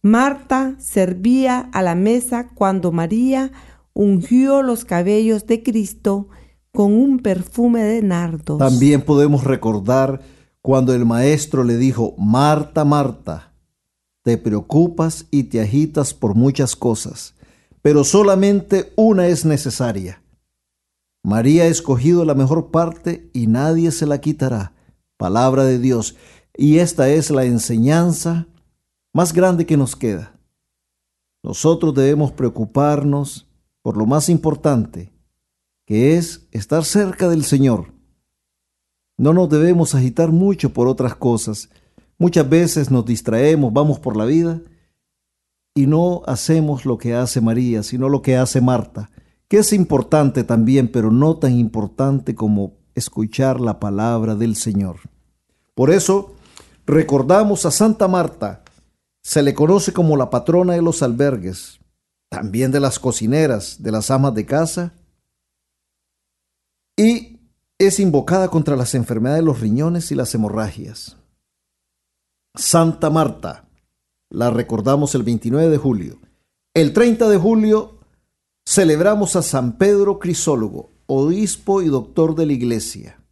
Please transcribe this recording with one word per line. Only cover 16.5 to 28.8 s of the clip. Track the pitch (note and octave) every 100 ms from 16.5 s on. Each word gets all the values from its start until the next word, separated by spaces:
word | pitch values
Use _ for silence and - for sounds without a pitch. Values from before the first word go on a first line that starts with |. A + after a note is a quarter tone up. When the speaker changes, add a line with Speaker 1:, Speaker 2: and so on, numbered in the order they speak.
| C3+ C3 -
Speaker 2:
cosas, | B2 A2 G#2 G2 - _ _ _ _ _
pero | D3 D3
solamente | C#3 G3+ G3+ F#3+ G3+ G3+ G3+ G3 - -
una | A3 G3 F3
es | D#3+ D#3+
necesaria. | D3 - - B2 G2+ F2+ F#2 _ _ _ _ _ _ _ _ _ _
María | - G#2+ B2 D#3+
ha | E3+
escogido | E3 - B2+ C#3 F3 D#3+
la |
mejor | C#3 C3+ E3 D#3+
parte | D#3+ E3+ E3 F3 E3+ -
y | B2+ A2+
nadie | A#2 D3+ E3 E3
se | D#3 D3+
la | C#3+
quitará". | D#3 D#3 C3 A#2 F#2+ _ _ _ _ _
Palabra | F2+ G#2+ B2+ C3
de | C3+ B2
Dios. | C3 A#2+ G#2+ - - _ _ -
Y | D3 D#3
esta | F3 - C3+
es | D#3 D3
la | C#3+ B2
enseñanza | A#2+ - A2+ B2 D#3+ F3 D#3+ E3+ E3+ E3 _ _ _